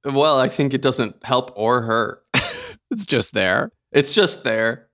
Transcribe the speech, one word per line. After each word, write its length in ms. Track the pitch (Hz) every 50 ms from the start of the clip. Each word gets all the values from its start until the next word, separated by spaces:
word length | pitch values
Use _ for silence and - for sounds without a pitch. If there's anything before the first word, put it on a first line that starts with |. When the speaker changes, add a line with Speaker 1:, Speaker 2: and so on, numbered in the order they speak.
Speaker 1:
well, 380 | _ 143 135 139 147 156 147 131
I 80 | 127 -
think 240 | 135 - 143 139
it 80 | 135 131
doesn't 420 | 135 139 123 - 120 104 - _
help 300 | - - - 127 127 - -
or 280 | 101 107 113 123 123
hurt. 400 | 117 113 113 117 110 - - - _ _
<laughs> 580 | - 262 - - - 494 494 - - _ _ _
Speaker 2:
It's 140 | 262 220 196
just 300 | - - 120 - - -
there. 360 | 101 95 92 92 110 - 226 _ _ _ _
Speaker 1:
It's 220 | - 143 143 - -
just 300 | 208 196 170 - - -
there. 440 | 131 110 110 113 113 117 - _ _